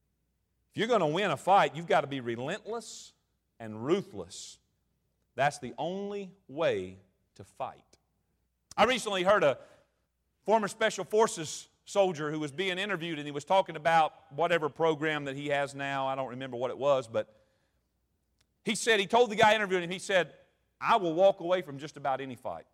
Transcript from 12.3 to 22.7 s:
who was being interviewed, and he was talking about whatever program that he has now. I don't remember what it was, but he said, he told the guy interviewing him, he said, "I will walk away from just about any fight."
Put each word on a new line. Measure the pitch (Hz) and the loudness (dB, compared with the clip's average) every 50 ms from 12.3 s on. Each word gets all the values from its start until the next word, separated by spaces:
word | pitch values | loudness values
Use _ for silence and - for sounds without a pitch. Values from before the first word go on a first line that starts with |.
who | 156 156 | -4 -4
was | 151 147 | -6 -6
being | 131 147 190 190 180 180 | -6 -4 -4 -4 -4 -4
interviewed, | 196 208 196 170 160 170 165 147 | -4 -4 -4 -4 -6 -6 -8 -8
and | 147 | -8
he | 147 | -8
was | 143 147 - | -10 -8 -2
talking | - 190 196 185 - 160 | 0 2 2 2 0 -4
about | 156 151 165 165 160 156 147 - - _ _ | -4 0 2 4 4 4 2 0 -8 _ _
whatever | 143 147 165 175 175 170 156 143 | -4 -2 0 2 2 2 0 -2
program | 123 - 160 165 160 143 147 156 151 147 143 | -2 0 0 2 2 0 0 -2 -2 -4 -4
that | 139 131 | -8 -8
he | 139 143 143 | -8 -4 -2
has | 143 143 143 135 135 | -2 -2 -2 -2 -6
now. | 139 139 139 139 135 135 | -8 -6 -6 -4 -4 -4
I | 135 135 | -4 -4
don't | 139 131 117 | -4 -6 -6
remember | 120 127 135 131 123 | -8 -10 -10 -10 -6
what | 117 127 123 | -6 -4 -4
it | 110 90 | -4 0
was, | 127 143 143 131 127 113 | 2 2 2 2 0 -2
but | 113 110 107 - _ _ _ _ _ _ _ _ _ _ _ _ _ _ _ _ _ _ _ _ _ _ _ _ _ _ - | -4 -4 -4 -4 _ _ _ _ _ _ _ _ _ _ _ _ _ _ _ _ _ _ _ _ _ _ _ _ _ _ -6
he | - 233 | -6 -6
said, | - - 233 226 202 | -2 2 2 4 4
he | 202 | 4
told | 170 - 233 247 220 | 4 4 4 4 4
the | 214 | 4
guy | 202 220 214 214 | 6 6 6 6
interviewing | 220 208 185 185 185 | 4 2 0 -2 -2
him, | 175 170 | -2 -4
he | 185 185 | -6 -6
said, | - - 196 180 165 143 - - _ _ _ _ _ _ _ - | -2 0 2 2 2 0 -4 -16 _ _ _ _ _ _ _ -6
"I | - 147 - | 0 2 2
will | 208 185 170 156 | 2 2 2 4
walk | 165 190 196 196 - | 6 6 6 6 4
away | 165 170 185 185 | 0 -2 0 0
from | 180 147 139 139 | -2 -4 -10 -12
just | 143 147 - | -12 -12 -12
about | 147 139 143 131 131 | -8 -4 -4 -4 -4
any | 139 131 123 | -6 -8 -12
fight." | - - 107 87 80 - _ | -10 -10 -10 -10 -10 -12 _